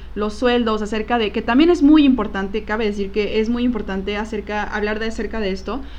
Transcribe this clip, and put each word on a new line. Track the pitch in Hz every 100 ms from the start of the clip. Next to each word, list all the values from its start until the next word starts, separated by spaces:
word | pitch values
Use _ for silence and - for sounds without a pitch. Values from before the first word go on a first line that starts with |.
| -
los | 196 214
sueldos, | 214 247 240 226 214
acerca | 208 220 214 240
de, | 208
que | 220
también | - 254 339
es | 330
muy | 285 311 277
importante, | 240 202 196 196 214
cabe | 202 214 214
decir | 202 196
que | 214 202 220
es | 220
muy | 240
importante | 247 220 202 190 196 208
acerca, | 220 214 208 208
hablar | 202 208 208 214
de, | 226
acerca | 220 208 226
de | 196
esto, | 190 202 254 277